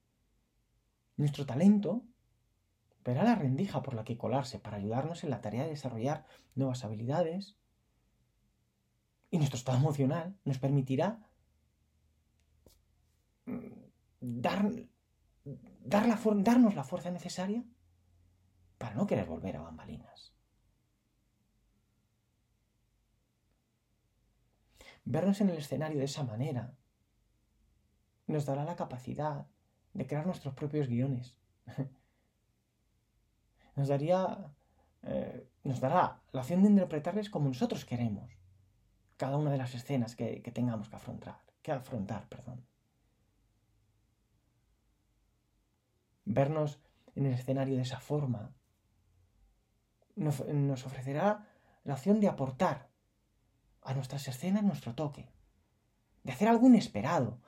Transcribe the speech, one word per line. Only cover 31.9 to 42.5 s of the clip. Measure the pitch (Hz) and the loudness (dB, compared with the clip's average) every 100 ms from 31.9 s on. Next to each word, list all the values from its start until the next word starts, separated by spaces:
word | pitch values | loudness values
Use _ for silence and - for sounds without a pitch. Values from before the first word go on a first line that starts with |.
| - _ _ _ _ _ _ _ _ _ _ _ _ _ _ _ _ _ - | -10 _ _ _ _ _ _ _ _ _ _ _ _ _ _ _ _ _ -4
Nos | 139 | 0
daría, | 139 151 185 185 202 147 - _ _ _ _ | 2 4 2 2 -4 -12 -18 _ _ _ _
eh, | - - - - - _ | -6 -4 -4 -10 -16 _
nos | 147 123 | -6 -2
dará | 131 180 147 - _ | 2 2 2 -2 _
la | 131 | -8
opción | 127 175 | 0 4
de | 208 | 8
interpretarles | 202 180 151 175 202 208 | 8 4 -2 -2 -4 -4
como | - 139 | -2 0
nosotros | 127 233 170 | 0 -2 -2
queremos | - 120 117 101 - - - _ _ _ _ _ _ - | -6 -2 -2 -4 -10 -20 -20 _ _ _ _ _ _ -6
cada | 135 143 | -2 0
una | 151 | 2
de | 139 | 0
las | 123 | -2
escenas | 123 - 135 117 - | -8 -2 -2 -2 -2
que, | 113 117 | -6 -6
que | - | -8
tengamos | 120 120 110 - | -2 -2 -2 -6
que | 101 | -12
afrontar, | - 117 - - _ _ | -12 -12 -12 -16 _ _
que | - | -6
afrontar, | 135 - 123 95 107 - | -6 -6 -6 -4 -6 -10
perdón. | - - | -16 -14